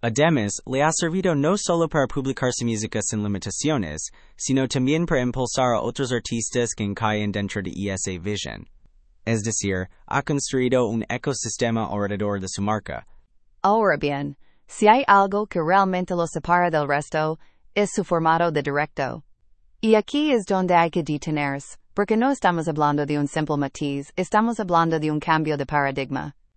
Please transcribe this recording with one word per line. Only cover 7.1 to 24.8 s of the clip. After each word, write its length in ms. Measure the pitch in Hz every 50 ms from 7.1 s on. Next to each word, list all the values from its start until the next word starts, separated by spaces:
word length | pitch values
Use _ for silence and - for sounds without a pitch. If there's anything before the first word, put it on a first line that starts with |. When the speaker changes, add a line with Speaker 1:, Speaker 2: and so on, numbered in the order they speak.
| 107 107 104 104
Speaker 1:
dentro 300 | 95 104 101 95 - 104
de 100 | 95 92
esa 480 | - - 98 101 95 92 - 98 92 87
vision. 480 | 85 104 104 95 - 67 53 - - - - - _ - _ - _ _ _ _ -
Es 200 | - 113 110 101
decir, 440 | 113 107 - - 101 95 92 92 92 - - - -
ha 160 | - 139 135
construido 640 | - 151 143 131 - - 131 127 123 131 127 123 104
un 180 | 113 113 107 -
ecosistema 800 | - 127 - 151 135 - - 113 - - 127 117 113 113 110
alrededor 560 | - - 104 101 98 104 98 104 101 101 98
de 60 | 95 95
su 140 | - - 98
marca. 420 | 104 107 107 - - 71 60 - - - - - _ _ _ _ _ _ _
Speaker 2:
Ahora 360 | - 190 208 226 220 196 156 139
bien, 380 | 123 143 143 139 143 143 143 _ - - _ _ _ -
si 200 | - - 214 208
hay 160 | 220 262 277 -
algo 380 | 202 196 196 196 196 202 214
que 160 | - - 180
realmente 540 | 160 156 180 196 196 190 185 180 180 - 185
lo 100 | 175 170
separa 460 | 165 - 170 - - 170 175 175 175
del 160 | 160 151 147 139
resto, 500 | 143 143 147 - - 156 156 156 160 156 - - _ _ _ - -
es 160 | 202 208 196 -
su 100 | - 190
formato 480 | - 180 165 165 160 165 165 170 170
de 120 | 156 151 139
directo. 600 | 147 139 147 151 151 - - 139 123 123 - - _ - _ _ _ - _ _ _ _ -
Y 160 | - 220 220
aquí 360 | 214 208 - - 285 302 302
es 120 | 277 233 190
donde 300 | - 196 190 185 175 180
hay 140 | 170 170 165
que 140 | - 180 160
detenerse, 760 | 139 151 143 - 165 151 151 147 139 139 143 - - - - - _ -
porque 240 | - 202 - 220 220
no 140 | 240 269
estamos 360 | 277 - - 185 175 165 160 170
hablando 380 | 156 151 151 147 147 147 147
de 120 | 143 151 147
un 100 | 147 143
simple 280 | - 165 151 143 151
matiz, 560 | 143 143 135 - - 151 143 139 143 139 - - -
estamos 420 | 185 - - 214 220 233 233 220
hablando 400 | 214 180 175 165